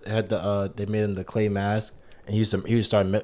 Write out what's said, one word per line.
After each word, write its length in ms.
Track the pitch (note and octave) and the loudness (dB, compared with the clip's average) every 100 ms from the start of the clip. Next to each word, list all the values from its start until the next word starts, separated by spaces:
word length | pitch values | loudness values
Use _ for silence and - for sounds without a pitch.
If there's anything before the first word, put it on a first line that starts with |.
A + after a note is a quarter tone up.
| - | -2
had 220 | A2 F#2+ | -2 0
the, 140 | G2+ | -2
uh, 240 | F#2+ G2+ G2 - | 0 -2 -2 -4
they 120 | G2+ | -4
made 160 | G#2+ | 0
him 100 | G#2 F#2+ | 0 -2
the 80 | |
clay 260 | F2+ A2+ G#2+ | -4 -2 0
mask, 440 | G2+ G2+ G#2+ - - - - - | 0 0 0 -2 -14 -20 -20 -2
and 60 | |
he 60 | G#2+ | 0
used 100 | G#2 | 2
to, 100 | F#2+ | 0
he 120 | - | 2
used 120 | A#2 G2+ | 2 4
to 60 | G#2+ | 4
start 80 | F#2+ | 4
mu-, 160 | G#2 | 2